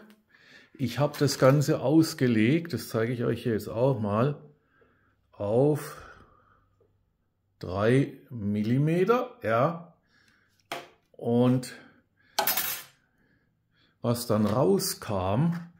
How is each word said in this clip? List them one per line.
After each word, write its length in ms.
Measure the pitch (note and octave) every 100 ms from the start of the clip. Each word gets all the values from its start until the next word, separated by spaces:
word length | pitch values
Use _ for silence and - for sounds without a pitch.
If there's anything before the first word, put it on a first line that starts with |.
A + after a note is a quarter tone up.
| - _ _ _ _ - -
ich 260 | - B2 -
habe 180 | D3 -
das 220 | C#3+ -
Ganze 420 | C3 D3 C#3+ D3+
ausgelegt, 920 | B2+ D#3+ D#3+ - B2+ A2 A2 E3 E3+
das 160 | A2+ -
zeige 240 | A#2 A#2
ich 100 | A#2+
euch 220 | B2 A#2+
jetzt 240 | B2 G#2 -
auch 320 | A2 C3 A#2+
mal, 420 | G#2+ G#2 C#3 C#3+ - _ _ _ _ _ _ _ _
auf 680 | - G2+ A2+ C#3+ D3 - - - - - _ _ _ _ _ _ _ _ _ _ _ _ -
drei 580 | F#2+ F#2 G#2+ C3+ C#3 - -
Millimeter, 1080 | A#2 G2+ G#2 G#2+ C3 D3+ E3+ F#3+ A#3+ - -
ja. 520 | G#2 A2+ D3+ E3+ - _ _ _ _ _ _ _ - - - _ _
Und 600 | - B2 A#2+ B2 C3 - - - _ _ _ _ - - - - - - _ _ _ _ _ _ _ _ _ _ _
was 260 | A#2 A#2+ -
dann 180 | G#2+
rauskam 1080 | G#2 A#2 E3+ G3 - - - G2 F#2 G#2+ E3+ E3+ -